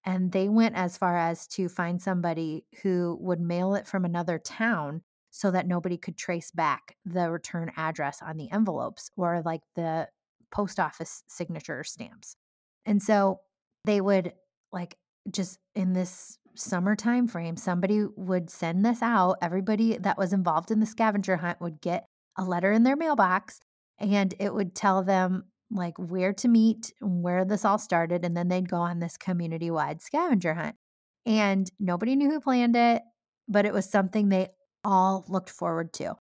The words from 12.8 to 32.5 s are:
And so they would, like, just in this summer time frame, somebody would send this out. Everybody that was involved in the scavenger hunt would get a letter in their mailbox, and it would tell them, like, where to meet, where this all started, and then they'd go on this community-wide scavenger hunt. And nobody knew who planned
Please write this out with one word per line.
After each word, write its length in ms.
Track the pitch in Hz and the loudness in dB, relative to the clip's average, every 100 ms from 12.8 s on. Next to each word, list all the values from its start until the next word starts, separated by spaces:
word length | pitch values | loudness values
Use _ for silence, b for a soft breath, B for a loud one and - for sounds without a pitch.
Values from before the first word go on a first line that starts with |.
| - | -2
And 160 | 202 | 0
so 380 | - 208 196 190 _ _ _ _ | 4 4 4 0 _ _ _ _
they 160 | - 208 | 0 2
would, 320 | 190 196 175 - _ _ _ | 4 2 0 -12 _ _ _
like, 240 | 180 175 - _ _ - | -10 -10 -14 _ _ -8
just 280 | 185 180 - _ | -6 -6 -8 _
in 180 | 208 185 | -2 0
this 460 | 180 180 - - - _ | 0 -2 -8 -14 -18 _
summer 420 | - - 180 185 214 | -14 -6 -2 0 0
time 320 | 233 247 240 | 2 2 0
frame, 280 | 175 165 165 | -2 -6 -6
somebody 480 | - 180 190 208 202 - | -2 0 2 2 0 -4
would 340 | 190 185 170 | -2 -2 -2
send 340 | - 165 175 | -6 -2 2
this 160 | 220 240 | 2 2
out. 360 | 233 220 180 190 | 2 4 4 2
Everybody 560 | 170 185 190 214 226 220 | 0 -2 0 2 2 2
that 200 | 196 - | -2 0
was 140 | 185 | 0
involved 380 | 196 175 160 175 | 2 2 0 0
in 100 | 220 | 0
the 60 | 220 | 0
scavenger 500 | - 220 208 190 175 | 0 0 2 0 0
hunt 240 | 175 175 | 0 -4
would 200 | 170 151 | -8 -6
get 260 | 175 175 - _ _ - | -4 -4 -6 _ _ -6
a 80 | |
letter 280 | 185 175 190 | -4 0 4
in 100 | 220 | 6
their 140 | 240 285 | 6 4
mailbox, 640 | 320 277 185 185 - - _ _ _ _ | 2 4 4 4 -2 -20 _ _ _ _
and 360 | 208 202 190 - | 2 2 2 0
it 120 | 202 | -2
would 220 | 185 190 | 0 -4
tell 300 | - 202 190 | 0 2 2
them, 400 | 185 190 185 185 - _ _ | 4 2 2 0 -6 _ _
like, 260 | 202 175 165 | -4 -4 -6
where 340 | 175 185 185 | -6 0 0
to 160 | 196 247 | 2 4
meet, 440 | 233 220 220 - _ | 6 6 2 -8 _
where 440 | 202 175 175 180 | -2 0 0 0
this 200 | 185 208 | 0 0
all 140 | 208 214 | 2 0
started, 460 | - 170 165 175 | 2 0 2 0
and 120 | 175 170 | 0 -2
then 120 | 180 | 0
they'd 200 | 185 180 | 0 -2
go 100 | 175 | -2
on 200 | 170 170 | -2 -2
this 180 | 170 - | -6 -6
community-wide 840 | - 180 170 165 170 165 143 160 | -4 -2 -2 -4 -2 -2 -2 -4
scavenger 540 | - 294 349 220 175 | -4 -2 2 2 2
hunt. 200 | 165 - - _ _ _ _ - | -2 -6 -8 _ _ _ _ 0
And 440 | 220 208 196 185 _ | 2 4 2 -2 _
nobody 380 | 185 175 220 269 | -2 0 2 2
knew 140 | 285 | 2
who 100 | 311 | 2
planned 340 | - | 2